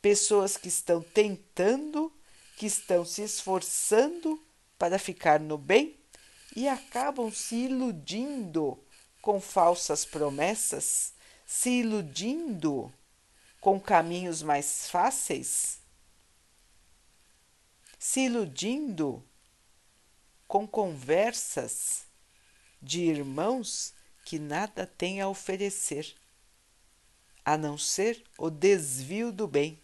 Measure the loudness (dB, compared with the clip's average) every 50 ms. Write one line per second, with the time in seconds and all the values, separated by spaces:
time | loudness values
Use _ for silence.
0 | 6 6 4 6 4 4 4 4 4 2 -2 -4 -6 -4 -4 -4 2 2 0 0
1 | 0 0 2 4 4 4 0 -8 -10 _ _ 2 4 4 4 2 0 -4 -2 -2
2 | -2 -2 _ -16 -20 _ -20 -20 -20 -20 -14 -8 -4 -4 -4 -4 0 2 2 2
3 | 2 0 -6 -6 -6 -6 -6 -6 -2 -2 -2 -2 -2 -2 -4 -2 0 4 4 4
4 | 4 4 0 -4 -4 -4 -4 -4 -8 _ _ _ _ _ _ _ 0 0 0 0
5 | -2 -4 -10 0 4 4 4 4 4 -2 -6 -8 0 4 6 6 6 4 -6 -16
6 | _ _ -20 -20 -20 -20 -20 -20 -20 -14 -6 -2 -2 0 -2 -2 -6 -8 -4 -2
7 | -2 -2 -2 -2 -4 -4 -4 -8 -8 -4 -2 -2 -2 -2 -2 -2 -2 -2 -4 -6
8 | -8 -8 -6 -4 -4 -4 -6 -8 -8 -4 -2 -2 -2 -2 -4 -6 -16 _ -20 -20
9 | -20 _ _ _ -2 0 0 0 -2 0 4 6 6 6 6 4 0 -2 -2 -2
10 | -2 -4 -2 0 0 0 2 2 0 0 2 0 -2 -2 -2 -2 -2 0 0 0
11 | -2 -4 -8 -16 -20 -20 -20 -20 _ -8 -4 -2 0 2 2 2 2 2 0 0
12 | -2 -4 -6 -6 -4 -2 -2 -2 -4 -4 -6 0 0 0 0 0 -4 -8 -14 _
13 | -20 _ _ _ _ _ _ _ _ -20 _ _ 2 2 2 2 2 4 6 6
14 | 6 4 -2 -4 -4 -4 -4 -4 0 0 0 2 2 -2 -4 -4 -6 -2 0 2
15 | 2 2 2 0 -2 -2 -4 -4 -2 -2 -2 -2 -2 -2 -6 -8 -14 _ _ _
16 | _ _ _ _ _ _ _ _ _ _ _ _ _ _ _ _ _ _ _ _
17 | _ _ _ _ _ _ _ _ _ _ _ _ _ _ _ _ _ -20 -18 _
18 | -6 -2 0 2 2 2 2 0 -2 -2 -4 -4 -2 -2 -2 -2 -4 -6 -2 -2
19 | -2 -2 -2 -6 -12 _ _ _ _ _ _ _ _ _ _ _ _ _ _ _
20 | _ _ _ _ _ _ _ _ _ _ -2 -2 -2 0 -2 -2 -2 -2 -4 -8
21 | -2 0 2 4 4 2 0 -4 -6 -6 -4 -6 -6 -4 -6 -6 -4 -6 -6 -6
22 | -8 -14 _ _ _ _ _ _ _ _ _ _ _ _ _ _ -8 -6 -2 0
23 | 2 2 2 2 -2 -4 -4 -2 0 0 0 -2 -4 -6 -6 -6 -6 -8 -10 -16
24 | -20 _ -20 _ -14 -8 -8 -8 -6 -4 -2 -2 -2 -4 -4 -8 -8 -8 -6 -4
25 | -4 -4 -2 -2 -2 -4 -4 -6 -4 -4 -4 -2 -2 -4 -2 -4 -4 -4 -4 -6
26 | -8 -10 -14 _ _ _ _ _ _ _ _ _ _ _ _ _ _ _ _ _
27 | _ _ _ _ _ _ _ _ _ 0 2 2 0 -4 -4 -4 -4 -4 0 0
28 | 0 0 -2 -4 -10 _ _ -4 -4 -4 -2 4 6 6 6 6 2 -4 -6 -6
29 | -6 -6 -4 -4 -4 -4 -4 -4 -6 0 2 2 2 0 -4 -14